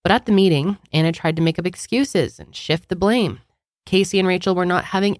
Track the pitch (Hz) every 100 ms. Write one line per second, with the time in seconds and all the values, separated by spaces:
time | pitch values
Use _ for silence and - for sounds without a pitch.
0 | - 226 - 196 190 147 170 202 _ 156
1 | 160 165 165 165 165 160 180 - - 240
2 | 277 190 120 - - - - 165 - 175
3 | - 247 175 - _ _ _ _ - 190
4 | 190 196 185 185 190 180 180 180 - 190
5 | 202